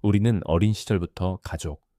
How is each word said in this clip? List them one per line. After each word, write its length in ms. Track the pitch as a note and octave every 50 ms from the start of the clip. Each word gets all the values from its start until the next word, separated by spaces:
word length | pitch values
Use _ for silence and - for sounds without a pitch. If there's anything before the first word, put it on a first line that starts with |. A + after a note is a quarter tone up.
우리는 400 | - G#2 G2+ G2+ G#2 A#2 A#2 F#2 -
어린 280 | - D#2+ E2+ G#2 G#2+ G#2
시절부터 680 | - - - G#2+ F#2+ E2+ E2 _ - F#2 F2+ F#2 F2+ _
가족 440 | - - D#2+ - E2+ E2+ - _ _ _